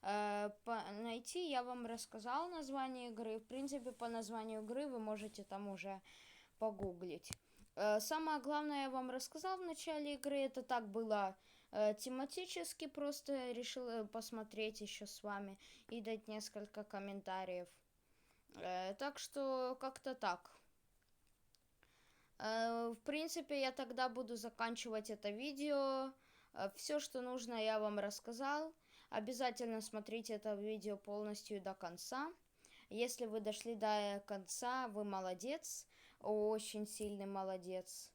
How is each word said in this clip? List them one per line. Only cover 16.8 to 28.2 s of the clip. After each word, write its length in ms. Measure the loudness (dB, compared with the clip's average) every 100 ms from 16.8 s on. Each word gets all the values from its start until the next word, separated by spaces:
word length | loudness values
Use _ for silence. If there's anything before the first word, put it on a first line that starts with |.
комментариев. 840 | -6 -6 -4 -6 -4 -2 -2 -4 -6 -12 _ _ _ _ _ _ _ -8
Э, 320 | -2 0 -2 0
так 240 | -2 -2
что 580 | -6 -2 0 2 0 0
как-то 360 | -4 -4 -6 0
так. 420 | 0 0 -4 -20 -20 _ _ _ _ _ _ _ _ _ _ _ -20 -20 -20 -20 _ _
Э, 500 | 0 2 4 2 0
в 80 | -2
принципе, 560 | 0 0 2 -2 0 2
я 100 | 2
тогда 380 | 0 -4 2 2
буду 260 | 2 -2 -2
заканчивать 760 | -6 -2 0 0 0 -2 -2
это 220 | -2 -2
видео. 840 | -2 -4 0 4 4 4 4 0 -4 -20 -20 -14
Э, 160 | -2 -2 -2
все, 240 | 0 2
что 220 | 2 -4
нужно, 340 | -2 -2 -2 2
я 240 | 4 4
вам 200 | 4 2
рассказал. 760 | 0 -2